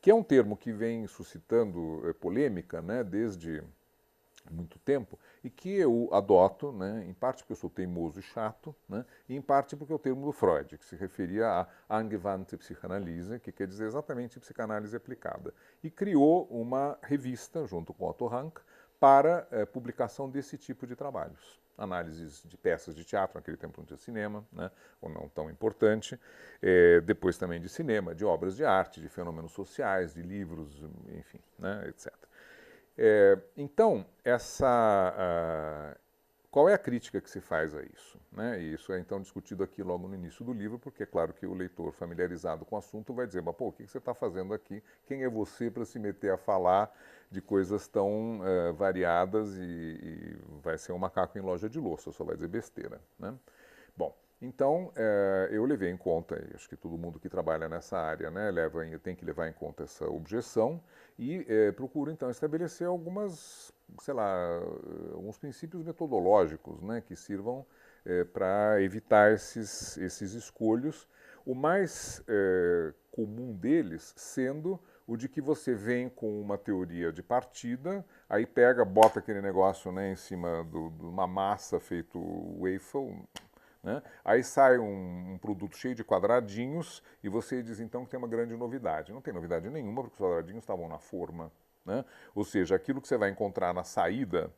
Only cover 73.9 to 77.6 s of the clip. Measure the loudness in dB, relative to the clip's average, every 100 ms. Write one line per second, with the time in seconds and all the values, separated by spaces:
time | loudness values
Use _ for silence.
73.9 | -6 -12 -18 -10 -2 -2 -2 -6 -6 -10
74.9 | _ -8 -6 -6 -6 -2 -2 0 -2 0
75.9 | -2 -2 -6 -6 -4 -4 -4 -2 -2 -2
76.9 | -2 -4 -4 -2 -2 -2 -12